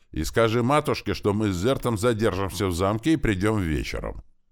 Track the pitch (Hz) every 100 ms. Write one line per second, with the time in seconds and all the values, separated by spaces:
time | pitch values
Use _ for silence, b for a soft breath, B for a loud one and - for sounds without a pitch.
0 | _ - 92 117 113 120 120 151 143 113
1 | - 92 104 101 107 87 110 135 123 107
2 | 120 107 110 90 95 - 98 82 95 113
3 | 156 160 113 92 107 107 85 67 53 57
4 | 53 52 - _ _